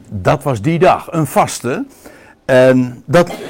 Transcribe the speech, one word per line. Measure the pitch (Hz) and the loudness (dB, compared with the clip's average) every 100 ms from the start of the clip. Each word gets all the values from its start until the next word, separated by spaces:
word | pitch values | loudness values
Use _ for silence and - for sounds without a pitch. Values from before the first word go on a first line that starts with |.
| - | -14
dat | 104 90 143 | -6 -2 -2
was | 147 120 | -2 -4
die | 117 165 | -2 0
dag, | 175 113 - | 2 0 -2
een | 165 151 | -4 -2
vaste. | 208 175 - 120 160 277 _ - - - _ - | 0 -2 -2 -6 -6 -8 _ -20 -20 -20 _ 0
En | 131 131 127 127 123 - | 4 6 4 2 -4 0
dat, | 160 175 - - | 2 2 -2 -6